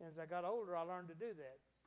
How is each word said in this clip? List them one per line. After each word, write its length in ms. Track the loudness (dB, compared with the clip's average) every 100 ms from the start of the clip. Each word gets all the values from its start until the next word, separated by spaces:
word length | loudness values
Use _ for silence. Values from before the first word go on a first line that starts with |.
And 80 | -8
as 100 | -4
I 80 | 0
got 180 | 2
older, 320 | 4 2 4 2
I 60 |
learned 260 | 2 0 -2
to 60 |
do 200 | -4 -4
that. 260 | -4 -8 -10 _ _